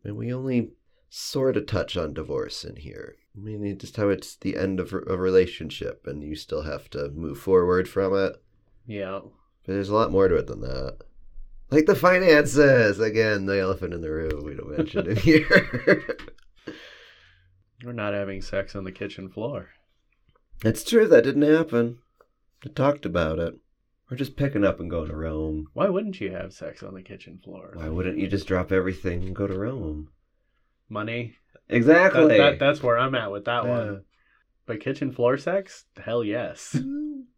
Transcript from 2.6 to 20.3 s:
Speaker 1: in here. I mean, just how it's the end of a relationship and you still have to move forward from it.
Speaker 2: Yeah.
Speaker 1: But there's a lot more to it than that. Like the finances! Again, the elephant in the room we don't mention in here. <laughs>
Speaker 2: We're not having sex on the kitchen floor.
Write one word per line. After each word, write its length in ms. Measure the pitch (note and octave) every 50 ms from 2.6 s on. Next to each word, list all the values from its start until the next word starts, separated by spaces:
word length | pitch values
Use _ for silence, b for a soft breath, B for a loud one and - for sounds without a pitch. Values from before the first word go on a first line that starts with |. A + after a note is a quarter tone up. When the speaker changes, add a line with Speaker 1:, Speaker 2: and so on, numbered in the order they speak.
| -
Speaker 1:
in 140 | - -
here. 380 | - D2+ C2 G1+ - - - - _ _ _ _
I 40 | G#2
mean, 380 | G2+ G#2+ G#2+ G#2 G#2 G2+ G2
just 180 | F#2+ - - -
how 120 | - G#2 G2+
it's 260 | G2 F#2 - - -
the 200 | _ - F#2+ -
end 220 | - F#2 F#2+ F#2+ F#2
of 120 | F2 E2+ F#2+
a 240 | F#2 - - F#2+
relationship 880 | F2+ F#2 F#2 F#2 F#2+ F#2 - - - E2 D#2 - - - - - _ _
and 140 | C#2+ C#2 D2 D2
you 120 | D2+ D#2
still 280 | D2+ - - D#2+ D#2 D2+
have 260 | D2+ D2 C#2+ - -
to 180 | - D2 C#2+ C#2+
move 280 | C#2 D#2+ E2 D2+ C#2 -
forward 480 | - F#2+ F#2+ F#2 F2 F2 F2+ F#2 F2+
from 260 | - - G2 G2 F#2+ G2
it. 180 | G2 F#2+ F#2 - _ _ _ _ _ _ _ _ _ _
Speaker 2:
Yeah. 320 | A#2 G#2+ G2+ G2 F#2 G2 G2 - - _ _ _ _ _ _ _
Speaker 1:
But 80 | - F#2+
there's 160 | G2+ G2 G2
a 40 | G#2
lot 160 | G#2+ A2+ -
more 160 | F2+ F#2+ G2
to 80 | F#2 E2+
it 120 | D2+ -
than 140 | - - G#1
that. 360 | A1 B1+ C2 C2 C2 B1+ - - - - _ - - - - - - - - - - -
Like 160 | C3 D#3 D#3
the 100 | G3+ G3
finances! 1040 | G3 - F3+ F#3 F3+ F#3+ F3 D#3 D3 C#3+ C#3 - C#3+ D3 C#3 C3+ B2 A2+ G#2 G2 F#2+
Again, 460 | A2 A2 G#2+ A2 A2 A2 G#2 G2+ F#2+
the 120 | G2 G2 G2
elephant 320 | F#2+ F#2+ G2 - F#2+ E2 E2+
in 80 | E2
the 100 | D#2+ D#2
room 320 | D#2 D#2+ D#2+ C2+ D2 D2 D2
we 120 | D2+ C#2
don't 220 | - - - -
mention 320 | - D#3 - - G3+ - -
in 60 | -
here. 880 | A2 - E3 D#3 D#3 D3+ - G3 F#3 - - - A#2+ - - - - -
<laughs> 0 | - - - - - - - _ - _ B B B B B B B B B B B B B B B B B B B B _ _ _ _ _ A#2+
Speaker 2:
We're 80 | A#2+ A#2+
not 200 | A2+ G#2 G#2 G2+
having 280 | G2+ G2+ G2 G2 F#2+
sex 340 | - - - F#2+ G2 - -
on 80 | G2+ F#2+
the 80 | F#2+
kitchen 380 | F#2+ - G2+ G2+ - - F#2+ F#2
floor. 400 | _ G#2 A2 - - G2 F2+ _ _ _ _ _ _ _ _ _ _ _ _ _